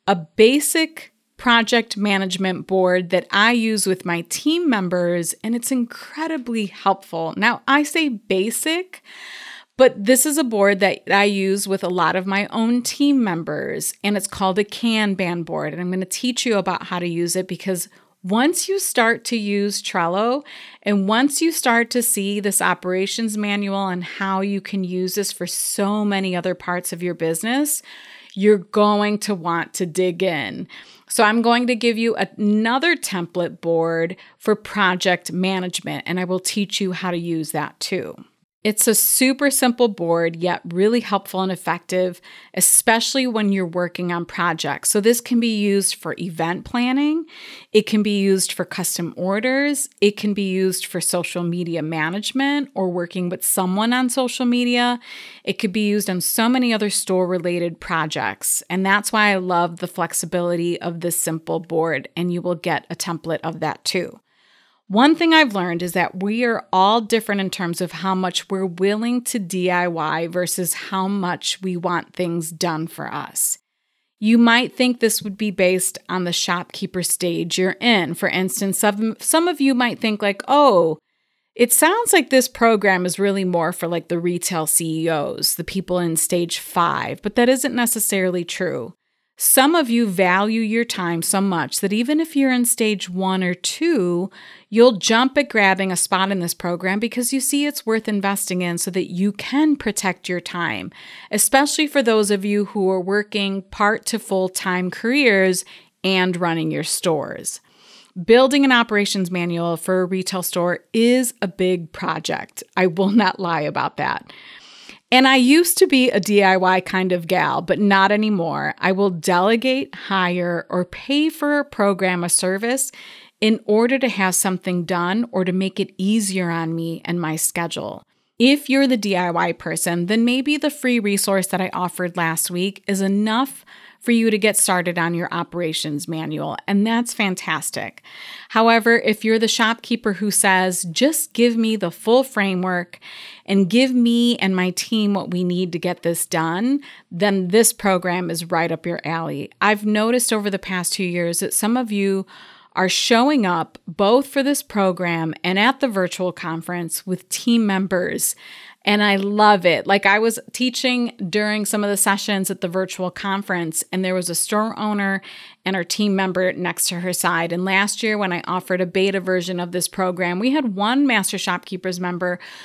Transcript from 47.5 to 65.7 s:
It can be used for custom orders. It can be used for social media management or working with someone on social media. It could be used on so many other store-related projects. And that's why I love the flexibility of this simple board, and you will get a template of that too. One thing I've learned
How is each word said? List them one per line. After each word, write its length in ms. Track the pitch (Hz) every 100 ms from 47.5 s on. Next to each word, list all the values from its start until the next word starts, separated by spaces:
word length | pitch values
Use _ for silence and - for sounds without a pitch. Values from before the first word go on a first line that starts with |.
| - -
It 100 | 214
can 200 | 208 214
be 160 | 208 202
used 320 | 196 190 -
for 100 | -
custom 480 | 175 - 175 - 170 165
orders. 720 | 180 202 254 269 285 285 - -
It 160 | 202 208
can 160 | 214
be 180 | 202 196
used 360 | 185 185 180 -
for 160 | 180
social 400 | - 175 170 180
media 400 | 175 175 170 165
management 880 | 156 165 156 196 208 262 277 285 277
or 140 | - 185
working 400 | 175 175 190 175
with 160 | 185
someone 480 | - - 185 190 233
on 160 | 247 254
social 380 | 254 247 - 247
media. 520 | 240 240 247 240 240 - - - -
It 140 | - 196
could 160 | 208
be 120 | 196 208
used 220 | 208 196
on 140 | 180
so 260 | - - 226
many 240 | 254 247
other 160 | 220 208
store-related 920 | - - 185 180 185 175 175 175 165
projects. 800 | - 165 156 147 117 95 - - -
And 160 | 180 190
that's 260 | 202 -
why 200 | 220 208
I 40 | 190
love 440 | 180 175 175 170
the 60 | 175
flexibility 920 | - 165 - 165 180 175 175 175 170
of 200 | 175 170
this 200 | 175 165
simple 400 | - 160 165 165
board, 480 | 165 165 165 139 139 -
and 160 | 175
you 80 | 175
will 140 | 175
get 320 | 175 180 156 -
a 80 | 165
template 440 | - 165 160 156
of 160 | 165 160
that 240 | 156 -
too. 360 | - 185 175 - _ _ _ _ _ _ -
One 300 | 196 285 320
thing 160 | 330
I've 220 | 320 277
learned 280 | 202 180